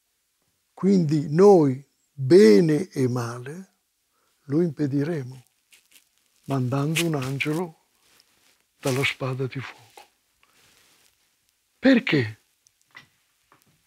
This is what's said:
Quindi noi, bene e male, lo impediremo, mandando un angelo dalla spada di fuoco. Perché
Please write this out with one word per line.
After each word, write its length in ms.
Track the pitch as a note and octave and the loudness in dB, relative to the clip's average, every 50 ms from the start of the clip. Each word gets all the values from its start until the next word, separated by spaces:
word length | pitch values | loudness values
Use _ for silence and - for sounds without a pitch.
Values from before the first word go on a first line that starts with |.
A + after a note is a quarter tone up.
| _ _ _ _ _ _ _ _ _ _ _ _ _ _ _ | _ _ _ _ _ _ _ _ _ _ _ _ _ _ _
Quindi 600 | - - F#3+ G3+ F#3 E3 D3 D#3 D3+ C#3+ D#3 C#3+ | -4 -2 0 2 2 2 0 -2 -2 -4 -2 0
noi, 480 | E3 G3 G#3 G3 F3 D3+ C#3 B2+ C3+ C#3+ _ _ _ _ _ | 4 6 6 8 6 6 2 0 -4 -10 _ _ _ _ _
bene 800 | _ C#3 C3+ B2+ E3+ F#3+ G#3+ A3 G#3 G3 F3 D#3 D3+ D3 - - | _ -8 0 4 6 8 8 8 6 6 4 2 0 -2 -4 -6
e 180 | - D3 C3 A#2+ | -4 -4 -2 -2
male, 680 | B2 B2 A#2 A#2 A#2+ B2 B2 C#3 D#3 F#3 F#3+ _ _ _ _ _ _ _ _ _ _ _ _ _ _ _ _ C#3 | -2 -4 -8 -8 -10 -14 -16 -16 -16 -16 -18 _ _ _ _ _ _ _ _ _ _ _ _ _ _ _ _ -6
lo 140 | C3+ D#3+ | -4 -2
impediremo, 840 | F3+ E3+ C#3 - D3+ C#3 C3 C#3+ C#3 D#3 F3 D3+ C3 B2 C3 C3 - _ _ _ _ _ _ _ _ _ _ _ _ _ _ _ _ _ _ _ _ | -2 -2 -4 -4 -6 -4 -2 -2 -4 -4 -6 -8 -10 -12 -16 -20 -20 _ _ _ _ _ _ _ _ _ _ _ _ _ _ _ _ _ _ _ _
mandando 640 | - C#3 C3+ B2+ B2 C3+ C#3 C#3 D3+ E3 D#3 E3+ | -6 -4 -4 -4 -4 -4 -4 -4 -4 -4 -4 -4
un 100 | E3+ D#3 | -4 -4
angelo 680 | C#3 B2+ C3 C#3 C3+ - D3 D3+ E3 F#3 E3 D#3+ _ _ _ _ _ _ _ _ _ _ _ _ _ _ _ _ _ _ _ _ _ | -4 -6 -6 -8 -8 -6 -6 -6 -6 -8 -10 -12 _ _ _ _ _ _ _ _ _ _ _ _ _ _ _ _ _ _ _ _ _
dalla 260 | - C#3+ B2+ C3+ C3+ | -6 -4 -4 -2 -4
spada 420 | - - - C#3 B2+ C3 B2 C3+ B2 | -4 -6 -6 -8 -8 -6 -6 -8 -8
di 120 | - C3+ | -8 -10
fuoco. 200 | A#2+ - - - - _ - - - _ _ _ _ _ _ _ _ _ _ _ _ _ _ _ _ _ _ _ _ _ _ _ _ _ _ _ _ _ _ _ _ _ _ _ - | -14 -14 -18 -20 -20 _ -20 -20 -20 _ _ _ _ _ _ _ _ _ _ _ _ _ _ _ _ _ _ _ _ _ _ _ _ _ _ _ _ _ _ _ _ _ _ _ 2
Perché 560 | C4 C4+ A#3 - - - D3 A#2 G#2+ A2 - _ _ _ _ _ _ _ _ _ _ - - - _ _ _ _ _ _ _ _ _ _ _ _ _ _ _ _ | 2 2 2 2 0 -2 -2 -2 -4 -8 -16 _ _ _ _ _ _ _ _ _ _ -20 -20 -20 _ _ _ _ _ _ _ _ _ _ _ _ _ _ _ _